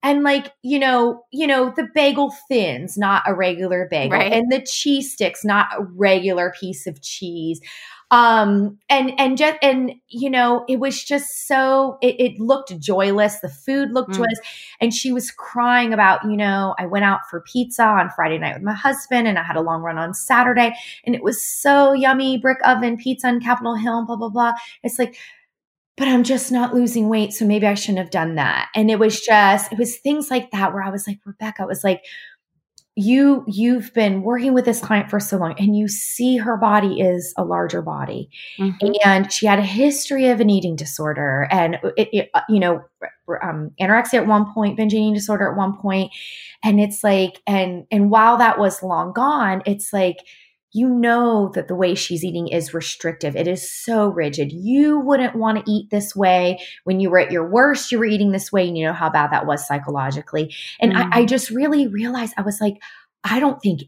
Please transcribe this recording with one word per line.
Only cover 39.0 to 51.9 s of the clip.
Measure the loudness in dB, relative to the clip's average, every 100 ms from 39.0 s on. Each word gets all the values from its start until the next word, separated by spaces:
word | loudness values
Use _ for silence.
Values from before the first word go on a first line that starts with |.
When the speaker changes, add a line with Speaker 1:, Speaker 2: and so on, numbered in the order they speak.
Speaker 1:
And | 4 4 2
she | 0 2
had | 2
a |
history | 2 2 2 2 -4 0 2
of | 4
an | 4
eating | 2 0 -6
disorder | -8 -6 -6 -4 -2 -2 0
and | 2 0 -2 -4 -2
it, | 0
it, | 0 0
uh, | -2 2
you | 2
know, | 2 0 -4 _
r-, | -18 _ -10
r-, | -8 -6
um, | -8 -10 -6
anorexia | 2 2 2
at | 0 2
one | 2 2
point, | -2 -2 0
binge | 0
eating | 2 2
disorder | 0 -2 -2 -2
at | 0
one | -2 -2
point. | -2 -2 -2 -8 -18 -18 -20 -6
And | 2 2
it's | 2 0
like, | 2 2 0 -4 -2
and, | 0 0 -4 -4
and | 2 4
while | 6 6 6
that | 4 4
was | 0 -2
long | -4 -4 -4
gone, | -2 0 0 0 -2 -2
it's | -4 -4
like, | 0 0 -2 -12 -20 _ _ _
you | -2 0
know | 2 2 4 2 2 0
that | -2 -6
the |
way | 0 0